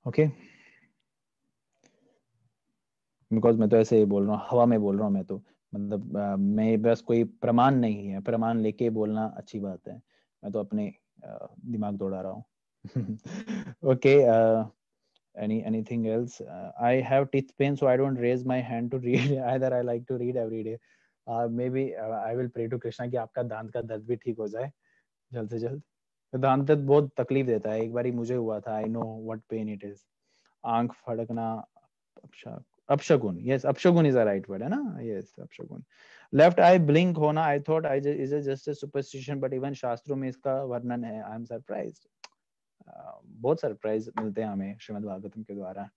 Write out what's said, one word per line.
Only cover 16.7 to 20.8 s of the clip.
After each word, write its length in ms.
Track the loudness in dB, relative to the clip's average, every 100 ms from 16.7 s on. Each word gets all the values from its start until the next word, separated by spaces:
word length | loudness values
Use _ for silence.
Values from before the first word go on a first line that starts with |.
| 0
I 280 | 2 2 4
have 200 | 2 4 0
teeth 140 | -2 _
pain, 140 | 0 4
so 120 | 4
I 100 | 4
don't 240 | 2 2
raise 240 | 2 2 0
my 160 | -2 -2
hand 200 | -4 -4
to 80 | -4
read। 380 | 0 2 2 0
<laughs> 160 | 0
Either 200 | 0 0
I 80 | 0
like 260 | -2 -4 -4
to 60 | -4
read 200 | -2 -2
every 260 | -4 -4
day। 140 | -8 -10